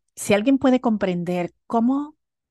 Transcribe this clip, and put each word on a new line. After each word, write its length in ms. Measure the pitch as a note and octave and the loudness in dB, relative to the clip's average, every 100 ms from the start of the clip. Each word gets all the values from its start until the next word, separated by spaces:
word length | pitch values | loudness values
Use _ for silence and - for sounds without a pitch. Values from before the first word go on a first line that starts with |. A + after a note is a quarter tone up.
| _ - | _ -12
si 200 | - G#3 | 0 0
alguien 240 | A3+ C#4 | 2 2
puede 200 | C4 B3+ | 2 2
comprender 760 | B3 G#3+ G3 F3 F3 F3+ F3 _ _ | 0 0 -2 -2 -2 -4 -6 _ _
cómo 520 | A#3 A#3 C#4 D4 _ _ _ _ | 0 0 0 -6 _ _ _ _